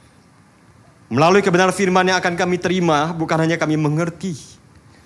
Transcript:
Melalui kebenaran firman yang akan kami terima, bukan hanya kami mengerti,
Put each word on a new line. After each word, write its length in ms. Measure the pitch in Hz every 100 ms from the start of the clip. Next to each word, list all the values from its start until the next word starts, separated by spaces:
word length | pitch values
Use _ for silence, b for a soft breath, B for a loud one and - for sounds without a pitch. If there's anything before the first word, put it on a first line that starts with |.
| b b b _ _ _ _ _ _ _ -
Melalui 320 | 117 160 196
kebenaran 320 | 196 180 185
firman 320 | 180 196 185
yang 160 | 185 185
akan 160 | 185 175
kami 240 | 180 180
terima, 560 | 180 180 175 147 156 175
bukan 240 | 160 160
hanya 160 | 160 165
kami 240 | 156 156
mengerti, 560 | 151 151 170 170 196 151 - - _ - b b